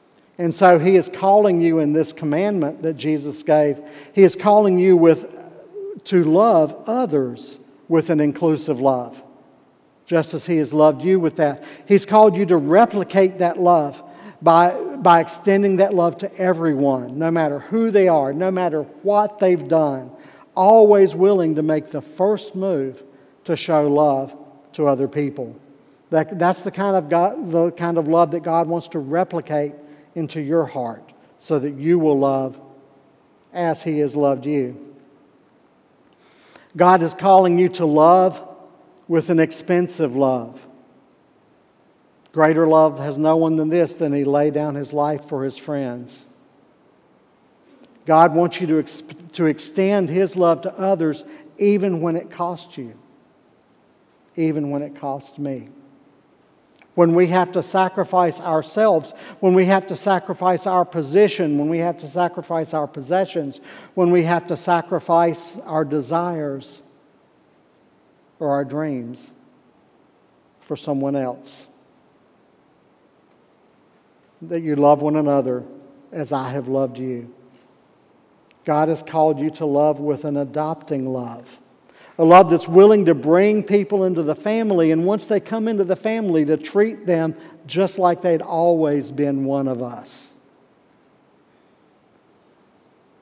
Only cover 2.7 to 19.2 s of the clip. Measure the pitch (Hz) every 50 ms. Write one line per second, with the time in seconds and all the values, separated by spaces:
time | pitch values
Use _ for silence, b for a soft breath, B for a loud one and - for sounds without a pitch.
2.7 | 156 - - 160 160 135 131 156 156 147 139 147 135 - - - 151 151 151 147
3.7 | 139 143 - B B B B B B 196 196 175 - - - 208 208 208 214 202
4.7 | 185 180 180 190 185 170 165 165 160 - - - - - - - - - - -
5.7 | - 415 392 392 415 - - - 202 180 165 156 156 185 214 233 214 165 156 147
6.7 | 156 - - - 220 247 254 196 151 143 131 123 120 120 - - - - - -
7.7 | _ _ _ - 165 165 160 - 170 151 151 147 139 - 175 165 156 143 - -
8.7 | 143 120 131 139 131 127 120 117 117 - - - - - _ _ _ _ _ _
9.7 | _ _ _ _ _ _ _ - 175 165 156 - - 151 - - 175 160 151 127
10.7 | 143 151 151 156 147 131 135 180 190 185 170 156 - - 160 143 135 - B B
11.7 | B B B - 202 190 196 - 208 214 214 214 175 180 202 165 180 165 143 139
12.7 | 165 196 240 233 208 208 180 - - 196 196 185 185 180 180 170 165 - 180 175
13.7 | 175 165 147 139 139 - - B B B B B B B 151 170 165 165 175 180
14.7 | 180 - - - 285 277 208 180 170 165 160 - - - - 202 196 196 202 202
15.7 | 190 175 190 196 208 180 170 170 165 - - 196 - - 185 180 185 165 165 165
16.7 | 147 135 143 139 135 131 120 120 127 143 160 165 165 170 160 151 143 143 - -
17.7 | 185 226 226 226 190 202 190 180 165 151 139 131 139 151 180 190 190 180 180 170
18.7 | 151 156 143 - - - - 196 202 208